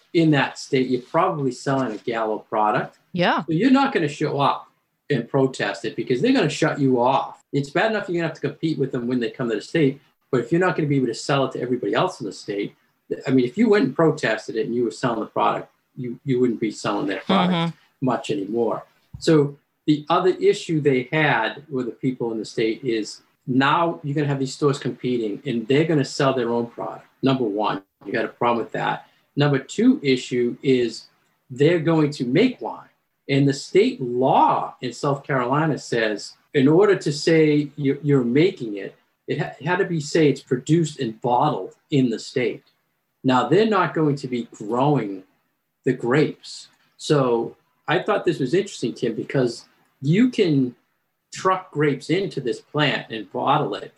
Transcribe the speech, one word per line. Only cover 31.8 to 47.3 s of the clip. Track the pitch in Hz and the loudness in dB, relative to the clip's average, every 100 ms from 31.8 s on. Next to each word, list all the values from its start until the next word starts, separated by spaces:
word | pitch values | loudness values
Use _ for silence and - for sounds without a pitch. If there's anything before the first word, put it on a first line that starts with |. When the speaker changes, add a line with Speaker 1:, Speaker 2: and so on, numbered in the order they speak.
Speaker 1:
going | 156 160 147 | 2 2 2
to | 147 123 | -2 -2
make | 147 254 - | 2 2 0
wine. | 110 - - _ _ _ - | -10 -10 -18 _ _ _ -2
And | 139 139 | 2 2
the | |
state | 139 - 185 254 - | 0 0 2 2 0
law | 123 123 131 208 311 226 - - | -4 0 2 4 4 2 -4 -8
in | 123 | -10
South | - 147 139 | -4 -2 -2
Carolina | - 135 120 143 160 127 | -2 -2 0 0 0 -2
says | - 117 110 85 - - _ | -2 -2 0 -2 -10 -20 _
in | 147 135 | 2 6
order | 160 208 185 | 6 6 4
to | 160 | 0
say | 147 - 160 156 147 147 - | -2 2 4 6 4 0 -2
you, | 135 139 | -2 0
you're | 143 139 | 2 2
making | 117 131 185 - 113 101 | 4 4 2 0 -8 -8
it, | 101 - _ _ - | -10 -16 _ _ -8
it | 143 | -6
ha-, | - - | -6 -6
it | 156 | -4
had | 180 | 0
to | |
be | 180 165 | 0 -2
say | 143 170 151 | -2 4 4
it's | 127 | 2
produced | - 123 - 165 151 - | -2 -4 2 2 2 -2
and | 113 110 | -8 -4
bottled | 120 123 147 110 92 - - | 0 2 2 -2 -8 -14 -2
in | 143 127 | 2 2
the | 104 | 0
state. | - 135 113 78 _ _ _ _ _ _ | -6 -4 -2 -4 _ _ _ _ _ _
Now, | 131 127 - | 0 2 4
they're | 175 226 | 2 4
not | 196 165 | 2 0
going | 165 151 139 | 0 0 0
to | 123 | -4
be | 123 117 | -6 -8
growing | - 104 120 139 139 104 95 - _ _ _ _ _ | -12 -6 0 2 2 0 -8 -14 _ _ _ _ _
the | 131 | -2
grapes. | 117 120 143 151 - - - - _ _ _ | -2 0 2 2 -2 -18 -20 -20 _ _ _
So | - 147 127 | 0 2 2